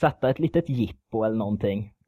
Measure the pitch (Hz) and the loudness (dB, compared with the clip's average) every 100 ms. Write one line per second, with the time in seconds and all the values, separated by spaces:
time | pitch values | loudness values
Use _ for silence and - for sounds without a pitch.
0 | 156 - 131 131 160 170 165 123 101 - | 0 2 0 0 0 0 0 0 -2 -4
1 | _ 110 110 110 104 104 104 98 104 - | _ -2 0 0 -2 -2 -2 -2 -6 -14